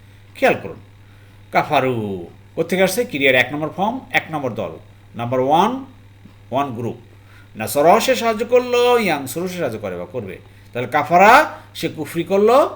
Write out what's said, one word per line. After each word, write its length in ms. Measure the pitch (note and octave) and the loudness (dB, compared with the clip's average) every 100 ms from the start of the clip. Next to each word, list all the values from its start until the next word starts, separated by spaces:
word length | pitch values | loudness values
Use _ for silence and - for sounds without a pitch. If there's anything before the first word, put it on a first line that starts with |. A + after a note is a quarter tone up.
| - - - - | -20 -20 -20 -2
খেয়াল 180 | C4 - | 0 0
করুন। 160 | F2+ D#2+ - - - - - - - | -6 -14 -20 -20 -20 -20 -20 -20 -4
কাফারু 420 | F3+ - D3 C3 A#2 G#2 F#2 E2+ - - - | -2 0 0 0 -2 -4 -8 -10 -18 -12 -6
কোত্থেকে 280 | D#3+ F#3 F#3+ | -2 0 0
আসছে? 140 | A#3+ A#3+ | 0 -4
ক্রিয়ার 240 | D3 C3+ B2+ | 0 4 4
এক 40 | A#2+ | 2
নম্বর 160 | D3 D3+ F3 | -2 -8 -4
ফর্ম, 180 | G#3 C4 - D#3 | -4 -4 -4 -4
এক 60 | - | -4
নম্বর 180 | D#3 C3 A2 | -6 -6 -6
দল, 120 | F2 D#2+ - - - A#2 | -8 -10 -20 -20 -18 -10
নাম্বার 200 | A#2+ B2+ C3 | -4 0 2
ওয়ান, 240 | D#3 G#3+ C4 - - - - - - - | 4 2 0 -10 -20 -20 -20 -20 -20 -8
ওয়ান 160 | B2+ C#3+ A2+ | -4 -4 -6
গ্রুপ। 200 | A#2 - - - - - - G#2 | -8 -10 -16 -20 -20 -20 -18 -10
নাসরা 340 | A2 C#3+ D#3 G#3+ A#3+ | -4 2 6 6 4
সে 80 | A3+ | 0
সাহায্য 220 | A3+ G#3+ A3+ | 0 -2 0
করলো, 280 | B3 B3 A#3+ A#3+ A#3+ G3 | 0 2 0 2 2 2
ইয়ানসুরু 400 | D3 C3 E3 F#3 | -2 -4 -8 -8
সে 60 | F3+ | -6
সাহায্য 180 | C#3+ A2 | -6 -6
করে 120 | G2+ F2 | -8 -8
বা 60 | F2 B2+ | -10 -10
করবে। 200 | G2 E2+ - - - | -10 -14 -18 -20 -14
তাহলে 180 | A#2+ B2 D3+ | -8 -4 -2
কাফারা 380 | C#3+ F3 G3+ C4 D#4 - - - | 2 4 8 8 4 -4 -18 -10
সে 80 | E3 - | -8 -8
কুফরি 260 | D3 E3+ E3+ | -10 -6 -2
করলো, 260 | G3 G#3+ C4 F4 | 2 4 4 2